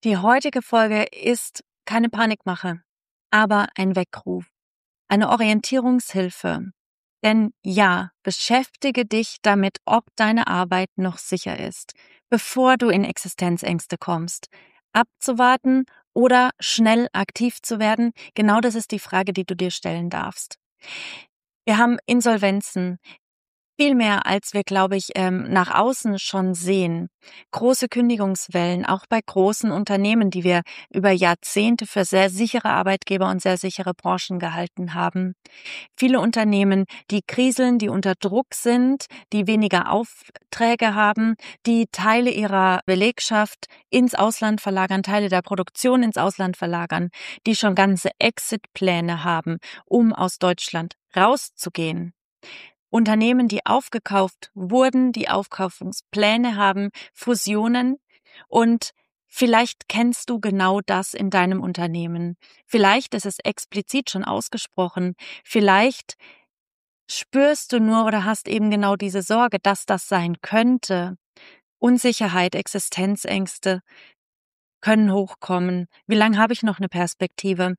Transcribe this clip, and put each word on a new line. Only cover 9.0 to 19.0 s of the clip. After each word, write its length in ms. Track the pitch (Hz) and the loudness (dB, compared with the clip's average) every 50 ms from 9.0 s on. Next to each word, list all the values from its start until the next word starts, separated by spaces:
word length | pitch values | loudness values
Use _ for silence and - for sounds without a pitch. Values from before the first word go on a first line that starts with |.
| 247 | -2
dich 320 | 214 - 220 226 - - - _ | 0 0 -2 -2 -2 -8 -2 _
damit, 340 | 214 202 202 196 196 _ - _ | 2 4 4 2 0 _ -6 _
ob 200 | - 208 233 - _ _ | 0 0 0 0 _ _
deine 320 | - 220 214 220 226 233 - | -2 0 2 2 2 0 0
Arbeit 420 | 180 180 185 180 185 180 190 - _ | 0 -2 -2 0 0 -2 -2 -2 _
noch 240 | - 185 185 180 - | -4 -4 -4 -4 -8
sicher 400 | - - - 175 - - 80 - | -8 -6 -6 -6 -4 -8 -8 -8
ist, 340 | 76 - - - - - - _ _ _ _ _ _ _ | -8 -10 -12 -14 -20 -20 -20 _ _ _ _ _ _ _
bevor 460 | - 220 - - - 254 254 254 262 233 | -2 -2 -2 -2 -2 2 4 4 4 4
du 120 | 240 233 | 4 2
in 140 | 175 190 196 | 2 2 0
Existenzängste 960 | - - - - 185 - - 185 175 170 170 - - 175 165 - - - 165 | -2 -4 -10 -10 -12 -6 -2 -2 0 0 -2 -2 -4 -4 -4 -4 -6 -10 -8
kommst. 480 | - - 175 165 165 170 - - - - _ - _ _ _ _ _ _ | -6 -4 -4 -4 -4 -8 -10 -14 -16 -20 _ -20 _ _ _ _ _ _
Abzuwarten 920 | _ 214 240 _ _ _ - - 247 233 247 247 254 254 _ 262 262 262 262 _ _ _ _ _ _ | _ -2 -2 _ _ _ -6 -4 0 2 4 4 4 2 _ 2 2 2 0 _ _ _ _ _ _
oder 340 | - 240 254 247 247 247 254 - _ | 2 4 4 6 4 4 2 0 _
schnell 480 | - - - - 226 220 220 233 240 - _ | -6 -6 0 2 4 4 4 2 2 -2 _
aktiv 460 | - 196 - - - 226 247 - - | -4 -4 -4 -4 -4 -4 -4 -4 -6
zu 160 | - - 233 208 | -8 -6 -4 -2
werden, 340 | 220 208 220 220 233 233 233 - - - _ | 0 0 2 2 0 -2 -2 -6 -20 -14 _
genau 260 | - 214 208 202 202 | 2 4 4 4 4
das 140 | 208 247 220 | 4 2 0
ist 160 | 226 220 - | -2 -6 -4
die 80 | - | -6
Frage, 360 | 202 | -8